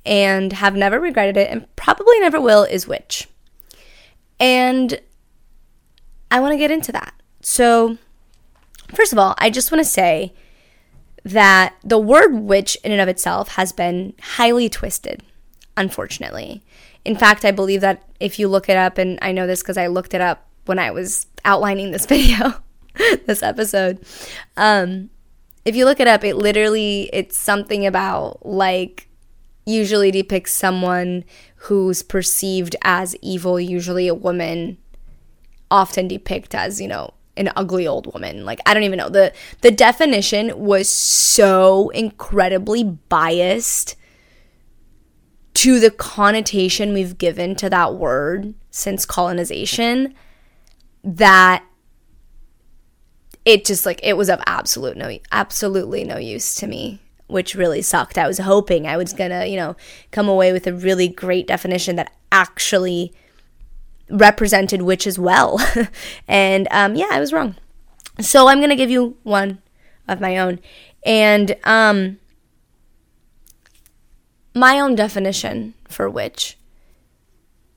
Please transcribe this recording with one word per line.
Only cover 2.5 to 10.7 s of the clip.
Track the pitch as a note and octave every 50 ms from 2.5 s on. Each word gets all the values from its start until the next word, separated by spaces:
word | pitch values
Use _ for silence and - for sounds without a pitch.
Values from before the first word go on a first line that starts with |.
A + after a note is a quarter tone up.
| G#3+ G#3 G3
is | - F#3+ F#3 -
witch. | - - - - - - - - - _ _ _ _ _ _ _ - - - - - - - _ _ _ _ _ _ _ -
And | B3 B3+ B3+ B3+ B3+ B3+ B3+ C4 B3+ A#3+ C4 - - _ _ _ _ _ _ _ _ _ _ - _ _ _ _ _ _ _ _ - - - - - -
I | A#3+ B3+
wanna | C4+ C#4+ D4+
get | C#4+ D4+ D4
into | D#4+ D#4+ D#4 - -
that. | - - - - _ _ _ _ _
So, | - - - - A#3+ A#3+ A#3 A#3 A3+ A3+ A3+ A#3 _ _ _ _ _ _ _ _ _ _ _ _ _ _ _ - - - -
first | - A4 - A#3+
of | G#3
all, | G3 F#3+ -
I | - - A3+
just | G#3+ B3+ - -
wanna | E4 D#4 -
say | - - G3 F#3 F3 D#3 D#3 G3 F3+ - - - _ _ _ _ _